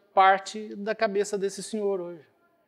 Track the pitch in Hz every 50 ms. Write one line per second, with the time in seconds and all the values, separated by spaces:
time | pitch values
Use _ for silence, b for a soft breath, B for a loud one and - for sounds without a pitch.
0 | _ _ - 196 190 190 196 190 196 - - 214 214 214 220 202 202 208 214 -
1 | 226 214 190 202 202 196 - 196 190 196 190 - 185 - - 214 208 202 196 185
2 | 175 175 175 160 139 _ _ _ _ _ _ _ _